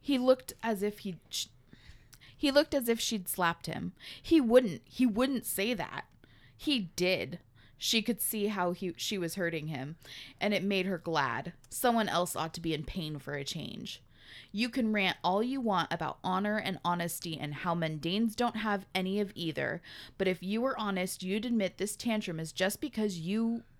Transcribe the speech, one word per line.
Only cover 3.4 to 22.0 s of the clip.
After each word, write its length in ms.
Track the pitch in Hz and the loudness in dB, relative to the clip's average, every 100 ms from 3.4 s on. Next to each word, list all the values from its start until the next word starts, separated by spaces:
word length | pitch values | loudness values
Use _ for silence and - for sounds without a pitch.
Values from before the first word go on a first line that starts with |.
| 175 175 - | 0 0 -6
him. 260 | - 170 - - - | -6 -8 -10 -16 -16
He 180 | - 320 | 4 6
wouldn't. 400 | 240 240 254 143 - | 10 8 8 -4 -10
He 200 | - 254 | 2 2
wouldn't 400 | 208 262 262 - | 4 2 2 -2
say 280 | - 202 | -2 0
that. 320 | 240 160 - - - - - - - | 0 -4 -8 -12 -18 -20 -20 -20 -8
He 240 | - 277 185 - | 0 0 0 0
did. 440 | 180 175 101 180 - - - - | 2 2 -2 -8 -16 -20 -20 -8
She 240 | - 226 | 2 2
could 180 | 220 240 | 2 -2
see 260 | - 220 202 | -2 0 0
how 240 | 202 180 | 0 0
he, 200 | 185 185 165 | 0 -4 -6
she 200 | - 208 | -4 -2
was 180 | 170 196 | -4 -2
hurting 320 | 175 160 147 | -2 -2 -6
him, 280 | 160 147 165 - - - - | -6 -8 -10 -16 -16 -16 -4
and 120 | 208 | 0
it 100 | 202 | 0
made 220 | 190 196 185 | 2 0 0
her 120 | 185 | -2
glad. 560 | - 160 135 117 143 - - | -2 0 2 0 -6 -12 -12
Someone 400 | - 247 233 208 | 0 4 4 2
else 260 | 165 175 - | 2 0 -2
ought 180 | 160 165 | -4 -4
to 60 | |
be 120 | 165 | -4
in 100 | 151 | -2
pain 360 | 151 - 156 151 | -4 -6 -6 -8
for 160 | 139 143 | -8 -8
a 100 | 139 | -6
change. 560 | 170 - - - - - - - - - | -8 -8 -10 -12 -12 -16 -20 -20 -20 -12
You 160 | 196 240 | -4 -2
can 240 | 247 226 | 0 0
rant 240 | 214 190 - | 2 2 2
all 180 | 170 190 | 0 2
you 200 | 233 269 | 0 -2
want 300 | 233 185 165 | 0 0 0
about 240 | 160 156 - | -2 -4 -4
honor 360 | 180 185 208 214 | -2 0 0 -2
and 200 | - 190 | -2 -4
honesty 540 | 175 175 170 - 175 160 | -2 0 -2 -4 -8 -6
and 140 | 147 | -6
how 200 | 143 180 170 | -4 -2 0
mundanes 600 | 160 156 156 190 226 208 | 0 -2 -2 2 0 2
don't 220 | 240 226 | 0 0
have 280 | 220 202 190 | -2 -2 -2
any 260 | 190 185 196 | -2 0 0
of 100 | 202 | -2
either, 480 | - 170 151 135 170 - - - - | -2 -4 -2 -2 -4 -8 -18 -18 -2
but 100 | 190 | 0
if 160 | 175 | 0
you 160 | 180 214 | 0 0
were 160 | 254 254 | 0 0
honest, 460 | 208 190 185 - | -2 0 -2 -4
you'd 220 | 185 202 240 | -2 -2 0
admit 320 | 233 190 - | 0 0 -2
this 180 | 208 | -4
tantrum 420 | - | -2